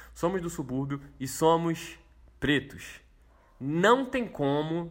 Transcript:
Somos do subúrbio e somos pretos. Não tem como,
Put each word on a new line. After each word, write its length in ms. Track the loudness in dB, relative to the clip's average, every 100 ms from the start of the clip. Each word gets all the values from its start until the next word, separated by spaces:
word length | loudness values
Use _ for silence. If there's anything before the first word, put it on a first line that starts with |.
| -20
Somos 280 | -4 -2 -2
do 80 | -4
subúrbio 500 | -6 -6 -4 -4 -6 -10 -10
e 80 | -8
somos 720 | 2 4 4 2 -4 -8 -16 -20 -20 -20 _
pretos. 600 | 0 0 -2 -14 -18 -20 -20 _ _ _ _ -8
Não 440 | -2 4 6 6 4
tem 220 | -2 -4
como, 600 | 0 0 2 0 -4 -4